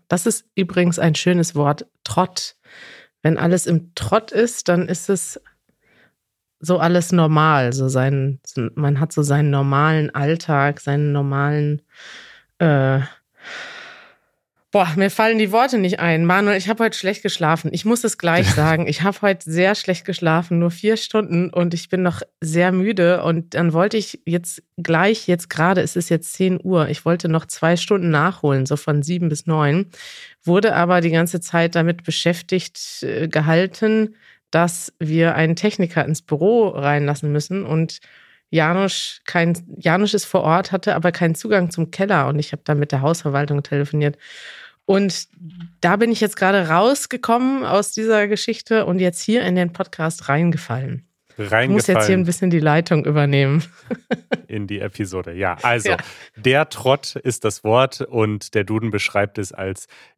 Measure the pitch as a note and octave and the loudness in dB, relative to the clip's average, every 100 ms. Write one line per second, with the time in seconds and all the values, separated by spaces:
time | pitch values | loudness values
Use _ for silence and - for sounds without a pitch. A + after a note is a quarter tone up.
0 | - F3 A3+ - - - F3 F3+ F3 E3+ | -4 -2 -2 -4 -6 -4 -2 0 0 2
1 | E3 D3+ F3+ F3 E3 D3+ D3 D3 - _ | 0 2 2 2 0 0 0 0 -6 _
2 | - - F#3 - - - _ - - - | -6 -2 -2 -2 -12 -16 _ -20 -20 -20
3 | - _ D#3 E3 E3+ F3+ - D#3+ - - | -20 _ 0 2 2 0 2 0 -2 -8
4 | - G#3+ - A3+ A#3 - - F3 - F3+ | 0 0 0 0 0 -2 0 0 0 -4
5 | - F#3+ - - _ _ _ _ _ _ | -2 -4 -4 -14 _ _ _ _ _ _
6 | _ _ _ _ _ _ D#3 F3+ E3+ F3 | _ _ _ _ _ _ -2 0 2 2
7 | E3+ F3+ D#3+ D#3 D#3 D3 B2 C3+ C3+ B2+ | 2 2 4 4 4 4 2 0 0 0
8 | C3+ C#3 C3+ C3+ - C3 A2+ - C#3+ C#3 | 0 0 -2 -6 -8 -6 -6 -2 0 0
9 | D#3+ - C#3+ C#3+ D3+ C#3 C#3 C#3 D#3 D#3 | -2 -2 0 2 2 2 2 2 2 2
10 | D3+ C#3 C#3+ E3 - D3 C#3+ C#3+ - C#3+ | 0 -2 -2 -2 0 2 2 -2 -4 -2
11 | D3 C#3+ C#3 C#3 C#3+ D3 D3 D3 _ - | 0 0 0 0 0 0 -2 -4 _ -20
12 | - - - - _ - E3 C#3+ C3+ C3+ | -20 -20 -20 -20 _ 0 2 4 4 2
13 | C3+ - _ _ - - - - - - | -2 -8 _ _ -18 -16 -16 -18 -20 -20
14 | - _ _ _ _ _ _ G3+ F3 D#3+ | -20 _ _ _ _ _ _ 0 2 2
15 | G3 - A3 A3+ G#3 A3 C4 A#3+ F#3 G3+ | 0 2 2 4 2 2 2 2 0 0
16 | E3+ D#3+ E3+ F#3 G#3 G3 F#3 A3 A3+ - | 0 2 4 2 2 0 -2 0 -2 -2
17 | F#3+ G#3 F#3+ - D#3 E3 D#3 D#3+ G#3+ A#3 | -6 -4 -4 -2 0 0 -2 -4 0 0
18 | A3 - E3+ E3+ G2 - D#3 D#3+ E3 D3 | -2 -2 0 2 2 2 2 2 0 -2
19 | F#3+ G3 G3+ F3+ D#3+ E3 F#3 G#3 - F3 | -2 0 0 -2 -2 0 2 0 -2 -4
20 | - E3+ E3 E3 E3+ E3+ E3+ E3+ G#3 A3 | -4 -2 0 2 2 0 0 0 -2 -2
21 | - G#3+ G#3 E3+ F3+ F3 F3 E3+ - F#3 | -2 -2 0 0 -2 -2 -2 -4 -4 -2
22 | F3+ - - - D#3+ E3+ F3+ F#3 G3 F#3+ | 0 -2 -10 -10 -2 2 2 2 0 2
23 | E3+ F3+ E3 E3 E3+ - E3+ E3 G3+ A3 | 2 2 0 -2 -4 -2 0 2 2 0
24 | G3 - - E3+ F3 - _ - E3 D#3+ | -6 -10 -4 -4 -4 -16 _ -10 -2 2
25 | G3 A3 - F3 - - E3+ F#3 - F3+ | 2 0 0 -2 -2 0 2 2 0 -2
26 | - E3 - - F#3+ F3+ F#3 F3 D3 D3 | -2 -2 -2 -2 -2 -2 0 0 0 -2
27 | E3 E3+ E3+ D#3+ - - D#3+ F3 - G3+ | -2 -2 0 -2 -2 -2 0 2 2 0
28 | F3 D3+ E3+ F#3 D3 C3+ C3 D3 - D3 | 2 2 0 0 0 0 0 -2 -2 -2
29 | C#3+ F3 E3+ D3+ E3 D#3 D3 D#3+ G3 - | 0 -2 -2 -4 -2 0 2 0 -2 -10
30 | - - - _ E3+ F3+ G#3+ - F3 F3+ | -20 -20 -20 _ 0 2 2 2 2 4
31 | E3 E3 E3+ E3+ - E3+ E3+ E3+ E3 F3 | 4 2 0 -4 -2 0 0 2 0 -2
32 | - - E3+ E3+ - F#3 - - - - | -4 -2 -2 -2 -2 -4 -4 -14 -16 -10
33 | - - D#3+ D#3 D3+ E3 F#3+ - A3 A3 | -6 -4 -2 0 2 2 2 0 0 2
34 | G#3+ - _ _ _ D#3+ F3 - - - | 0 -6 _ _ _ 0 0 -2 -12 -8
35 | D#3 D#3+ E3 - D#3+ E3+ G#3 - F3 D#3+ | -2 2 2 2 0 0 -2 0 -2 -2
36 | D3 D#3 - C#3+ F#3+ A#3 G#3 - C#3 D3 | -2 -2 -4 0 2 4 2 0 0 2
37 | C#3+ C#3+ D3+ D3 D3 F#3+ A#2+ D#3+ E3 - | 0 -2 -2 -2 -4 -6 -2 -2 -2 -6
38 | _ - _ _ - E3 D#3 F3+ G3 - | _ -20 _ _ -4 0 2 2 0 -4
39 | - - - F3 E3+ E3+ - - E3 F3+ | -8 -12 -4 0 2 0 -6 -4 0 2
40 | G#3 G#3 - F#3 D#3 F3 F#3 F#3+ G#3 - | 2 0 0 0 2 0 0 -4 -2 0
41 | F3 E3+ E3+ D#3+ A3 G3+ F3 E3+ D#3+ - | 0 0 -2 -2 0 0 0 -4 -6 -2
42 | G3 F3 C3+ D3 D3+ D#3 - D3 C#3+ C3+ | 0 0 0 -2 -4 -6 -2 -2 0 0
43 | C#3 E3+ D3 C#3 D3 C#3+ - C#3+ C#3+ D3+ | 0 -2 -2 -2 -2 -4 -2 -4 -2 0
44 | D3 C#3+ - - - - - _ - G3 | -2 -2 -14 -20 -20 -20 -20 _ 0 2
45 | G3+ - - - E3 F3+ E3+ - F3 G3+ | 2 -2 -10 -18 -20 -18 -20 -4 0 2
46 | A#3 A3 G#3+ - F#3+ G3 D#3+ E3+ A3+ C#4 | 2 2 -2 0 2 2 4 4 4 2
47 | - B3 B3 A#3 B3+ C4+ C4 F#3+ G3+ A3 | -2 -6 0 2 2 -2 0 0 0 -4
48 | A3 G#3+ G#3 G#3 - G#3+ - A3 - F#3 | 0 2 2 -2 -4 -6 0 0 2 0
49 | F3+ F3 - A#3 F3+ F3+ F3 E3+ F#3 - | 0 -2 -2 0 2 0 0 -4 -8 -4
50 | D#3+ - - C#3+ E3+ E3 - A#2+ C3 B2 | -6 -4 -2 2 2 0 -4 -6 -6 -10
51 | - _ _ - G#2 A2 C3 G#3 - F3+ | -12 _ _ -10 0 2 4 2 4 2
52 | G#3 F#3+ F3 E3+ F#3 E3 D3+ D#3 E3+ D#3 | 4 2 0 0 0 2 2 2 2 0
53 | D3 D3 C#3+ C#3 C3+ D#3 - _ - - | 2 2 2 2 2 0 -2 _ -12 -10
54 | - B3 - - - G#2+ G2+ G2+ G2+ - | -6 -8 -6 -8 -8 -10 -8 -8 -8 -8
55 | G2 F#2 E2+ F2 F#2+ F2 B2 A#2+ G2+ E2+ | -6 -6 -8 -4 -4 -2 0 0 0 -4
56 | - - - - B2 C#3 D#3 - B2+ C#3 | -6 -18 -20 -4 2 2 0 -2 0 0
57 | - B2+ C3 - G#2+ - G#2+ A#2+ C3 - | -2 -8 -6 -4 -4 -4 0 2 2 -2
58 | C3 A#2+ G#2+ G#2 - A2 G2 A2 A2+ G2+ | -6 -2 -2 -2 -4 -4 -2 -2 -2 -4
59 | - G2+ G2+ - G2 - F#2+ F#2+ - - | -2 -2 -2 -4 -10 -8 -10 -10 -14 -20
60 | - | -20